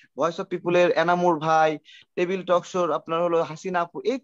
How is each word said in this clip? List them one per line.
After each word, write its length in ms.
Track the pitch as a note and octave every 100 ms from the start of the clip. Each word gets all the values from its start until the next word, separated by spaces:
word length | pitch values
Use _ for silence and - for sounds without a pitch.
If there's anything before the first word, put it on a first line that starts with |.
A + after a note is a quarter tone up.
| _ -
ভয়েস 240 | D#3 E3+
অফ 60 | F#3+
পিপলের 440 | F3+ F3 F3 F3
এনামুর 480 | D3+ E3 F3+ F3 D#3+
ভাই, 400 | D#3+ D#3+ D#3+ D3+ - - -
টেবিল 280 | - F3+ F#3+
টক 200 | F3+ F3 E3+
শোর 260 | F#3 E3+
আপনার 300 | D#3 D#3+ E3
হলো 200 | F3 E3
হাসিনা 380 | D#3 D#3 F#3+ F3+
আপু, 200 | E3+ D#3
এই 180 | - C4